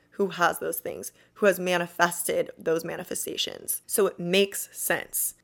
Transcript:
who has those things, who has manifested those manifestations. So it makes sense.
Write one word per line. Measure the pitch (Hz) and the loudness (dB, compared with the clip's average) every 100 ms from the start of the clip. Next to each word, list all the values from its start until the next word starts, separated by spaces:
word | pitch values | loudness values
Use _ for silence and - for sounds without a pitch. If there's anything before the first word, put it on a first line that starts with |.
| _ | _
who | - 202 | -4 -4
has | 170 170 165 | 2 2 2
those | 160 165 | -4 -6
things, | - - - _ _ - | -8 -10 -12 _ _ 2
who | 202 | 4
has | 180 | 4
manifested | 180 180 175 - 175 170 - 175 - - | 2 0 0 2 2 2 -2 0 -2 -4
those | - 165 | -2 -2
manifestations. | 165 165 180 - - - - 50 - - - | -2 -8 -8 -6 -6 -4 -4 -6 -6 -8 -2
So | - 190 | 2 2
it | - | 0
makes | 175 185 196 196 - | 2 4 4 0 -10
sense. | - - 165 - - - - | -6 -2 -2 -2 -4 -4 -2